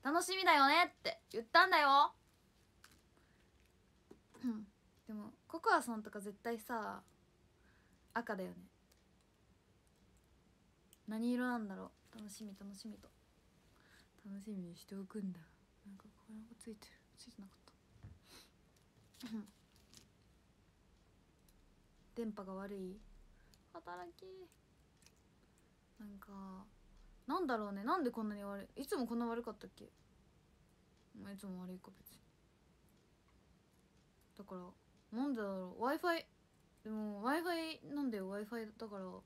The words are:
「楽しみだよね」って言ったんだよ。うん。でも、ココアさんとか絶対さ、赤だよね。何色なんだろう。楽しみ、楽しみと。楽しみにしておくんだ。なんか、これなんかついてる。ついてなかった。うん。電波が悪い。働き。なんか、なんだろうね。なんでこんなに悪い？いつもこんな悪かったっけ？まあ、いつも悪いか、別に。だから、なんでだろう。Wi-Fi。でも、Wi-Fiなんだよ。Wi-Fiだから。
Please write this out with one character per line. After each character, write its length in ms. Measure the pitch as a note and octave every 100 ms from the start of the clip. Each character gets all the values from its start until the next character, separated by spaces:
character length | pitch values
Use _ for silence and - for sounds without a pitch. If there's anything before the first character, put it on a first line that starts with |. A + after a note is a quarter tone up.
「楽 180 | C4 D#4+
し 140 | F4+ F#4+
み 80 |
だ 80 | F4+
よ 140 | D4+ C#4
ね」 240 | D#4 E4+ -
っ 20 |
て 200 | - - -
言 100 | G#3+
っ 40 | A3+
た 200 | E4 F#4+
ん 40 |
だ 80 | E4+
よ。 360 | D4 C#4 D#4 - - _ - - - - - - - - - - - - - _ - - _ - - -
う 20 | B3+
ん。 220 | A3 G#3 - - - -
で 60 |
も、 180 | G#3+ G#3 - -
コ 120 | E4
コ 140 | A4
ア 80 | F4
さ 140 | A#3+ A3+
ん 60 |
と 80 | G#3+
か 100 | G#3
絶 180 | G3+ G3+
対 160 | A#3 A#3
さ、 440 | A3 A#3+ G3+ G3+ - - - - - _ - - - - -
赤 220 | A3+ A#3+ G3
だ 80 |
よ 60 | F#3
ね。 60 | F3 F#3 - _ - - - _ _ - - _ - - - - - - - - - - _ - - -
何 240 | A3 A#3+
色 140 | B3 B3
な 120 | A#3+
ん 80 | G#3+
だ 80 |
ろ 160 | F#3+ F#3+ - -
う。 60 | A3
楽 100 | G#3+
し 140 | G3
み、 100 | G#3+ G3
楽 160 | G3+
し 120 | G3 A3
み 100 | G3+
と。 100 | - - - - - - - - - - - - G#3
楽 120 | G3
し 80 | G3+
み 120 | G3+
に 140 | F3 F3
し 80 |
て 100 | -
お 100 | G3
く 160 | F#3+ A3
ん 120 | G3
だ。 80 | F3 D#3+ - - - G#3
な 60 |
ん 40 | G3
か、 80 | G#3+ -
こ 80 | -
れ 60 |
な 80 | A3
ん 20 |
か 100 | A3 A3+
つ 120 | -
い 40 |
て 120 | G#3+ -
る。 60 | - - -
つ 120 | -
い 20 |
て 100 | -
な 80 | G3
か 60 |
っ 40 | - - - - - - - - - - - - - - - - -
た。 60 | A#3+ A3
う 20 |
ん。 100 | G3+ - - - - - - - - - - - - - - - - - - - - - - - - - - -
電 160 | A3+
波 120 | G#3
が 100 | F#3+
悪 200 | F#3+ G3
い。 240 | G3+ F#3 G3+ - - - - - - -
働 400 | E4+ E4 F4 F4+
き。 120 | F4 F#4+ F#4+ F4+ - - - - - - - - - - - - - - -
な 60 | G#3
ん 120 | G3+
か、 480 | G3 G3 F#3+ F#3+ G3 - - - - - -
な 120 | E4
ん 80 | D#4+
だ 100 | A#3
ろ 120 | G#3
う 40 |
ね。 120 | G3
な 120 | G#3+ F#4
ん 40 |
で 80 | C4
こ 120 | A3+
ん 60 | G#3+
な 60 |
に 80 | G3+
悪 260 | G3+ G3+ G3 -
い？ 60 |
い 40 | C#4
つ 100 | F#4
も 100 | A#3+
こ 80 |
ん 40 | A#3
な 80 | A#3
悪 160 | A#3
か 100 | A#3
っ 20 |
た 120 | G3+ F#3+
っ 20 | -
け？ 160 | - - - - - - - - - - - - - G#3+
ま 60 | G3
あ、 40 |
い 40 | G3
つ 100 | G3
も 140 | F3+
悪 120 | F3+
い 60 | F#3
か、 120 | - F#3+
別 120 | -
に。 60 | - - - - - - - - - - - - - - - - - - - - - - -
だ 60 |
か 120 | G3 F#3+
ら、 160 | F3+ - - - - A3
な 100 | C#4
ん 60 |
で 60 | B3
だ 60 | G3+
ろ 300 | F#3+ F#3 -
う。 60 |
Wi-Fi。 420 | A#3+ D4+ F4+ E4 - - - - - -
で 60 | G#3+
も、 320 | A3 G#3+ G3+
Wi-Fi 720 | A3 D4+ F4 E4+ D#4+ D#4 -
な 80 | D4
ん 80 | C4+
だ 80 | G#3+
よ。 100 | F#3+
Wi-Fi 380 | G3+ G#3 A#3 A3 A3
だ 120 | A3+
か 100 | G3+
ら。 240 | F#3 F#3